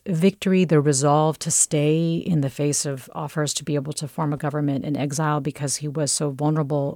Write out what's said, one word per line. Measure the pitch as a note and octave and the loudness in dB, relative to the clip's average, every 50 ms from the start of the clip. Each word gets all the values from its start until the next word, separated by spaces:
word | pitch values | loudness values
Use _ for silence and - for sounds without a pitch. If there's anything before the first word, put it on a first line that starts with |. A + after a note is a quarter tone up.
| - | -4
victory, | - F3+ D#3+ F3 G3 F#3 - - F#3+ F#3 F#3 F#3 | -4 0 2 2 2 2 0 0 2 2 4 4
the | D3+ E3 D3+ | 4 4 4
resolve | C#3 D3+ C#3+ C3 C#3+ D3 C#3+ D#3 D#3 D#3+ D#3 - | 4 4 2 2 4 4 4 4 4 2 0 -2
to | - D#3+ | -4 -2
stay | - - - - - D3 D3 D3+ D#3 E3 E3 E3 E3 | 0 0 0 0 0 2 2 2 2 2 2 0 0
in | E3+ - - E3+ D#3 | -2 -2 0 0 2
the | C#3 C3+ | 0 0
face | - - C#3+ D3 C#3+ - - | -2 -2 -2 0 0 -2 -2
of | D3 C#3 B2+ - - - | -4 -6 -8 -10 -12 -10
offers | D#3+ D#3 C#3+ - D#3+ D3+ C#3+ - | -10 -10 -6 -4 -4 -2 -2 -4
to | - C#3+ | -4 -4
be | - D3 | -2 -2
able | C#3+ C#3 D3+ D3 | -2 -2 -4 -6
to | - D#3+ | -6 -8
form | C#3 - - D#3 D3 D3+ | -8 -4 -4 -2 -2 -2
a | |
government | C#3 - D3 C#3+ D3+ D3 C#3+ C#3 C3+ - | -2 -2 -4 -2 -2 0 0 0 -2 -2
in | D#3 D3 | -4 -2
exile | C3+ C3 C#3+ C#3 D3 D#3 D3+ D3+ D3 | -2 -2 -2 -2 -2 0 0 0 0
because | C3+ D#3 - - C#3+ C#3 - | -2 -4 -6 -4 -4 -4 -4
he | - D3 D3+ | -4 -6 -6
was | C3+ D#3+ D3+ C#3 - | -4 -2 -2 -2 -2
so | - D#3+ D3 | -2 -2 -2
vulnerable, | C3+ C3 D3 D3+ D#3 D#3+ D3+ C3+ D3+ C#3+ C#3 C#3+ - | -2 0 0 0 2 0 0 0 0 0 0 -2 -4